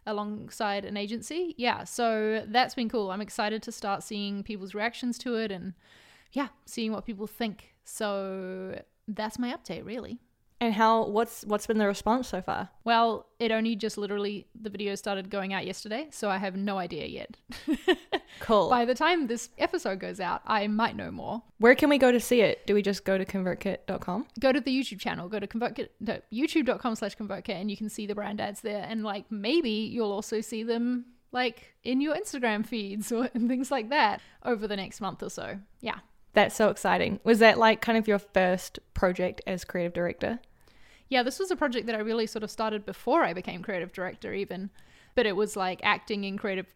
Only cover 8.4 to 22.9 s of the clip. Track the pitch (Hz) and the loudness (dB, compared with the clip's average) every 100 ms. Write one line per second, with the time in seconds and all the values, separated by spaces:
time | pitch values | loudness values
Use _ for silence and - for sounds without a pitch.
8.4 | 185 185 185 - - _ - 202 214 233 | -8 -8 -10 -10 -14 _ -10 -6 -4 -4
9.4 | 247 302 - 165 185 233 - 240 _ _ | -4 -6 -8 -10 -8 -10 -10 -12 _ _
10.4 | _ - 233 208 220 226 220 208 233 - | _ -2 2 6 6 6 4 2 0 -2
11.4 | - 208 - 220 202 202 214 247 254 185 | -2 0 2 2 2 2 2 0 0 -4
12.4 | 185 - - - 233 233 233 208 - - | -4 -4 -6 -4 2 4 4 2 -6 -4
13.4 | 233 220 226 220 220 214 202 202 202 208 | 0 2 0 -2 -4 -4 -4 -2 -4 -6
14.4 | - - 220 196 202 196 - 196 196 202 | -12 -12 -10 -6 -4 -4 -4 -4 -4 -4
15.4 | 190 196 - 190 208 220 302 - 214 190 | -2 -2 -4 -6 -6 -6 -8 -4 -2 0
16.4 | 196 185 202 196 180 - - - - - | -2 -2 -2 -2 -4 -6 -8 -8 -12 -16
17.4 | - - - 294 - - - 285 - - | -16 -8 -2 0 2 2 0 -4 -4 -6
18.4 | - 214 175 247 233 247 311 349 254 233 | 4 6 6 6 4 4 4 4 2 -2
19.4 | - - 339 - 226 190 180 180 175 170 | -6 -2 0 0 -2 -4 -6 -6 -4 -2
20.4 | - 214 208 214 226 - - - - 214 | 0 0 2 2 0 -2 -8 -8 -8 -8
21.4 | - - 226 262 302 285 254 240 - 247 | -10 6 8 10 8 8 8 6 6 6
22.4 | 180 - - 208 196 | 6 4 2 2 2